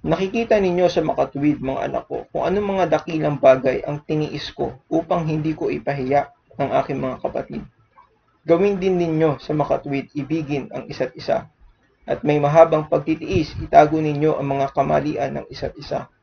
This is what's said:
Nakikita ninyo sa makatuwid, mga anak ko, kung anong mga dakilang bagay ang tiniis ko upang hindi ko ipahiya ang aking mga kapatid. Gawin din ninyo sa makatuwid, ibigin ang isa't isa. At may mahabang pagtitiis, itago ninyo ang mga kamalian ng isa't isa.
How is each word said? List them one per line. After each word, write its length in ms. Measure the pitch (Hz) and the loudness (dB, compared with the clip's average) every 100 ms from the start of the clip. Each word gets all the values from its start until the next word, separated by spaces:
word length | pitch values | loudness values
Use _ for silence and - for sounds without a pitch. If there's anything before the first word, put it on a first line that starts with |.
Nakikita 560 | - 170 190 226 226 214 | -2 -2 -2 -2 2 2
ninyo 240 | 190 175 175 | 4 2 2
sa 80 | 175 | 2
makatuwid, 640 | 156 - 135 139 147 147 | 0 0 -2 0 0 0
mga 240 | 131 131 139 | -4 -4 -4
anak 160 | 123 - | -6 -6
ko, 160 | - - | -10 -6
kung 160 | 160 | -4
anong 320 | 143 196 202 196 | 0 0 0 0
mga 80 | 170 | 0
dakilang 480 | 151 - 160 151 143 | 0 -2 -2 -2 4
bagay 400 | 135 131 127 127 - | 6 6 4 -2 -4
ang 160 | 147 | -8
tiniis 480 | - 156 151 143 - | -4 -2 -2 -6 -10
ko 240 | - 135 - _ | -6 -6 -6 _
upang 320 | 160 165 175 | -2 0 -2
hindi 320 | 156 156 151 156 | 0 -2 -2 -2
ko 160 | 160 | -4
ipahiya 560 | 147 143 143 127 139 - _ _ - | -4 -4 -4 0 0 0 _ _ -6
ang 160 | 139 131 | 0 0
aking 240 | 135 139 | -2 -4
mga 240 | 131 127 | -6 -6
kapatid. 400 | - - - 110 - _ _ _ _ _ _ _ | -6 -6 -8 -12 -14 _ _ _ _ _ _ _
Gawin 320 | 151 165 202 196 | 0 4 4 2
din 240 | 190 180 | 0 0
ninyo 400 | 170 160 160 135 | 0 2 2 0
sa 160 | - 151 | -4 -2
makatuwid, 560 | 139 135 143 139 135 | 0 -2 -2 -6 -4
ibigin 560 | 147 131 160 143 143 - 139 | -8 -4 -4 -2 -6 -6 -12
ang 80 | - | -12
isa't 240 | - 127 - | -6 -6 -6
isa. 320 | - 135 - _ - _ _ _ | -2 -2 -4 _ -20 _ _ _
At 160 | - 151 | -6 -2
may 160 | 147 147 | 0 2
mahabang 560 | 143 160 160 156 151 | 4 8 8 6 0
pagtitiis, 640 | 147 147 160 160 185 151 - | -2 0 -4 0 -2 -2 -6
itago 320 | 156 151 151 156 | 4 6 6 4
ninyo 400 | 156 143 156 - | 0 0 0 0
ang 240 | 143 139 | -2 -2
mga 160 | 139 - | -2 0
kamalian 640 | 139 151 143 - 135 139 | 0 0 0 -4 -4 -6
ng 60 | - | -10
isa't 240 | 135 - - | -10 -10 -10
isa. 320 | 143 135 127 _ | -8 -8 -8 _